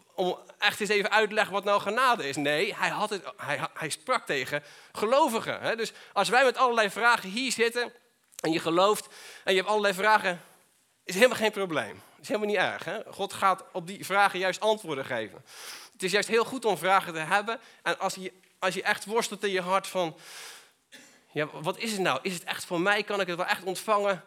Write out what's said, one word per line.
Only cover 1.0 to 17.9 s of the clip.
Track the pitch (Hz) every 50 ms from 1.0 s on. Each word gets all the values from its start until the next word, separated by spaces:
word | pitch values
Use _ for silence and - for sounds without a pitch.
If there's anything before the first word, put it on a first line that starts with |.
| 190 -
uit | 202 220 220 202
te | 214
leggen | 214 202 - 185
wat | 202 196
nou | 202 202 202
genade | - 202 208 247 269 254 240 202 139
is." | 139 135
Nee, | 156 143 147 147 156 202 - -
hij | - - 165
had | 160 165 208 208
het, | 214 180 143 131 -
hij, | - - 135 147 131 156 - -
hij | - 160 151
sprak | - - - - 254 - -
tegen | - 151 135 127 123 147 147 - - - - - -
gelovigen. | - - 214 220 254 285 320 269 226 214 - 147 113 95
Hè? | 113 156 226
Dus | 226 220 - - - - - -
als | 208 190 175
wij | 220 254 269
met | 254 -
allerlei | - 262 247 233 226 208 196
vragen | - 202 226 240 262 - - 190
hier | 190 240 262 240
zitten | 214 - 226 233 233 240 240 226 - - _ _ _ _ _ _ - -
en | - 160
je | 160 165
gelooft | - 165 165 180 190 208 214 - - - - - - - - - -
en | -
je | 190
hebt | 185 180 190
allerlei | 214 214 208 202 185
vragen, | 180 196 214 214 208 196 190 175 165 - - _ _ _ _ _ _ _ _ _ _ -
is | - 180
helemaal | 190 240 254 220
geen | 214 220 214
probleem. | 214 202 196 180 156 135 113 101 - 95 - - _ -
Is | 156
helemaal | - 269 214 214 208
niet | 208
erg. | 185 165 120 104 101 -
Hè? | 160 190 220 - -
God | - - 196 190 -
gaat | - 202 190 185 180 - -
op | - 185 165
die | 175 202 180 143
vragen | 170 185 202 202 190 - 180
juist | 190 185 175 -
antwoorden | 208 220 214 214 - 160 143 131 131
geven. | - 131 113 110 95 78 - - - - - - - - - - - _ -
Het | 185
is | 180
juist | 185 208 185
heel | - 220 233 226
goed | 226 262 262 -
om | 220 185
vragen | 147 165 185 196 190 185 - 160
te | 160
hebben. | 156 160 190 208 208 226 226 269 - - - _ -
En | 170